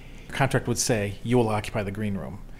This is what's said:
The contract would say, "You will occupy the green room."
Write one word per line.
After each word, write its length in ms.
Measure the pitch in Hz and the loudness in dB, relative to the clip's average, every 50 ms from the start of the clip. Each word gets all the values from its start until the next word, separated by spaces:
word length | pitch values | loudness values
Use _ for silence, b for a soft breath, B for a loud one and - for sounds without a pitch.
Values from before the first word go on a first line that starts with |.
| B B B B B | B B B B B
The 60 | B - | B 0
contract 340 | - 139 127 - 123 - | 2 2 4 2 2 2
would 100 | 123 113 | 0 0
say, 380 | - - - 123 107 101 104 92 - - | 0 2 2 2 2 2 -2 -4 -4 0
"You 140 | 113 123 | 4 4
will 120 | 127 117 110 | 6 6 4
occupy 320 | 107 104 - - - 113 | 2 0 -2 -2 -2 -2
the 80 | 98 101 | -2 -2
green 260 | 98 107 107 104 98 | -2 -2 -2 -2 -2
room." 240 | 90 71 67 87 - - - B B | -2 -4 -6 -8 -10 -12 -12 B B